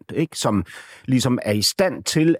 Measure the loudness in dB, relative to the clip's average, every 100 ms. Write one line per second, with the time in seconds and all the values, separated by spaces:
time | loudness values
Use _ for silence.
0 | -10 -6 -4 -2 0 0 -2 -10 -20 -14
1 | -2 0 2 0 0 0 0 0 -2 -2
2 | -2 2 2